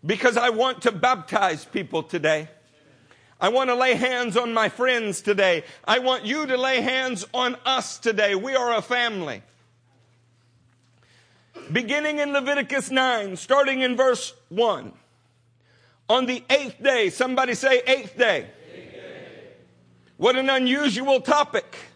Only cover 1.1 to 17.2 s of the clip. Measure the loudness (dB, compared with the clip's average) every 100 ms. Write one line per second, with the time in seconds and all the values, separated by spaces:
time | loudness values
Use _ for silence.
1.1 | 0 -2 0 0 0 -6 -8 -4 -4 -4
2.1 | -2 0 0 -2 -18 _ _ _ _ _
3.1 | _ _ _ 0 2 2 2 2 2 0
4.1 | -2 0 -2 0 0 0 0 0 0 -2
5.1 | -6 -2 2 4 2 -2 -12 0 0 2
6.1 | -2 -2 -4 -2 -2 0 0 0 -2 -2
7.1 | -6 -6 -2 -2 -2 -2 -2 -4 -6 -4
8.1 | 2 2 2 0 0 2 0 0 -2 -2
9.1 | -4 -6 -8 -14 _ _ _ _ _ _
10.1 | _ _ _ _ _ _ _ _ _ _
11.1 | _ _ _ _ -20 -6 -4 -2 -2 -2
12.1 | -2 0 -2 0 -2 -2 -4 -2 0 2
13.1 | 0 -4 -10 0 2 2 2 0 2 2
14.1 | 2 -4 -14 _ 0 0 0 -6 -18 _
15.1 | _ _ _ _ _ _ _ _ _ _
16.1 | 2 2 -4 0 0 0 -4 0 2 0
17.1 | 0